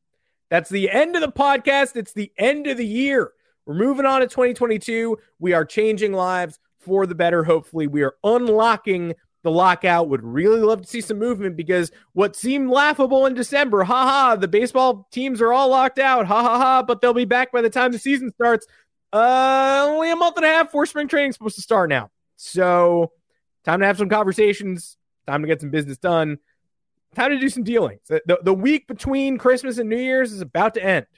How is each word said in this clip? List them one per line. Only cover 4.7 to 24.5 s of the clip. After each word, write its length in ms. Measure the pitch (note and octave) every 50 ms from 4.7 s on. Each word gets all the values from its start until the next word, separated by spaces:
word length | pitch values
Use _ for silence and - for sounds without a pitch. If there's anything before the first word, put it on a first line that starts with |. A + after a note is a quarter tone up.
| A3 G#3 - - A3+ A3+ A3+ A#3 G#3+ G#3+ _ _ _ -
We 140 | D#3+ F3+ F3
are 120 | E3 D#3+
changing 480 | - - G#3+ G#3+ A3 G#3+ F#3+ G#3+ G3+ F#3+
lives 460 | F#3 F3+ F#3 F3+ F3+ F3+ E3 - - _ _ _ _
for 280 | - F3+ F#3+ G3 F#3+
the 80 | F3+ F3
better. 280 | D#3+ E3+ E3+ F3 E3+ D#3
Hopefully, 440 | E3+ D#3+ D#3+ - - - D#3+ D#3
we 160 | C#3+ C#3+ D3 C#3+
are 120 | C3+ - _ -
unlocking 920 | G#3 A#3 B3 B3 A#3 G#3+ A3 A3 A#3 A3 A3 - G#3+ F#3 F3+ F3 E3+ E3 - _ _ _ _ -
the 80 | E3
lockout. 580 | D#3+ F3 F#3 F#3 F3 F3 - F3+ F3 E3+ E3+ D3+
Would 140 | C#3 A#2+ A2
really 380 | A#2 A#2+ C#3+ F3 G#3+ A3 A3+
love 200 | G#3+ G#3+ A3 F#3+
to 60 | F3+
see 140 | - - A#3
some 180 | - - G#3+ G3+
movement 360 | A3 B3 A#3+ F#3+ G3+ F#3+ E3+
because 360 | D#3+ E3+ D#3 F3+ F3+ E3+ - - _ _ _ -
what 220 | F3+ G3+ G3+ G3+
seemed 340 | - - B3 C4+ C#4+ C4+ B3+
laughable 580 | B3+ C#4 C#4+ D4+ D4 - C4 B3 C4+ C4 C4+
in 80 | C4+ C4
December, 480 | B3 B3 - C#4 C#4+ D4 B3+ G#3 G3 F#3
ha 240 | F3+ A#3+ C4 B3+
ha, 280 | C4 C#4 C#4 C4 B3 A3+
the 120 | G3 F#3+
baseball 600 | E3+ F#3 G#3 B3 A#3+ - C4 C4 B3+ B3 G3 - _
teams 300 | - B3 C4 C4+ B3+ G#3+
are 120 | A#3 A3+ A#3+
all 160 | C4 C#4 C4
locked 300 | C4 C4 C4 B3+ C4 C4
out, 260 | C4+ C4+ C4 B3 G3+
ha 160 | F3 G#3 A3+
ha 160 | A#3+ A#3 A3+
ha, 260 | B3 C4 C4 C4 C4 B3+
but 180 | B3+ A#3+ -
they'll 120 | - B3 A#3
be 120 | B3 B3
back 260 | F#3+ A#3+ B3 B3+ B3+
by 100 | - B3
the 80 | A#3 A3
time 220 | - B3+ B3+ B3+
the 80 | A#3+ G#3+
season 320 | - C4+ C#4+ C4 C4 A#3+
starts. 340 | - - A#3 A#3+ A#3 A3 - - _ _ _ _ _ _ _ _ -
Uh, 720 | G#3+ A#3 B3 B3+ C4 C4 C4+ C4+ C4+ C4+ C4+ C4+ C#4 C#4+
only 240 | D4 D4+ D#4 D#4+ E4
a 40 | E4+
month 200 | E4+ F4 E4+ E4+
and 100 | E4+ D#4+
a 40 | D#4
half 180 | D#4+ E4 D#4+
before 180 | D#4+ - D4 D4+
spring 220 | - - D4 D4
training 220 | C4 - C#4+ C#4+ C4+
is 60 | A#3+
supposed 200 | - G#3+ G#3+ -
to 60 | -
start 280 | - - A3+ G3 F3+ D#3
now. 200 | C#3+ B2+ G#2 - _ _ _ _ _
So, 760 | - - - - F3+ F#3 F3+ F3 F3 F3 F3 E3+ E3+ E3 E3 _ _ _ _ _ _ _ _ _ _ -
time 160 | E3 E3 F#3+
to 60 | G3
have 120 | G3 G3
some 120 | G3 G#3 F3+
conversations, 880 | G#3 G#3+ G#3 F#3+ F#3 - G#3+ G#3